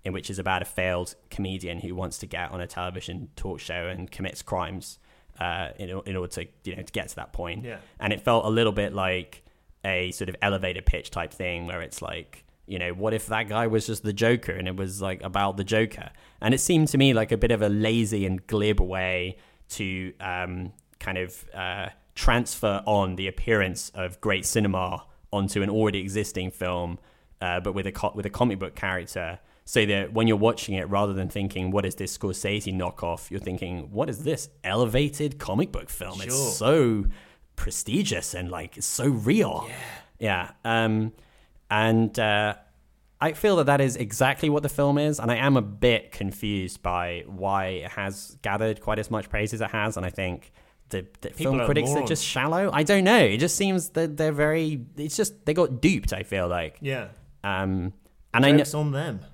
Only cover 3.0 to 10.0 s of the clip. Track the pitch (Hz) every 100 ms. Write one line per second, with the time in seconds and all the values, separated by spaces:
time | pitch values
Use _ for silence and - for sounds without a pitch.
3 | - 90 - - 98 78 - 87 87 92
4 | 90 - 95 - - 95 82 92 - -
5 | _ _ _ - 87 87 80 - 92 92
6 | 101 95 87 - 87 _ - 92 90 107
7 | - - - - 90 104 123 107 - -
8 | 104 101 - 117 107 113 113 101 101 98
9 | 95 92 85 - - _ _ - 98 92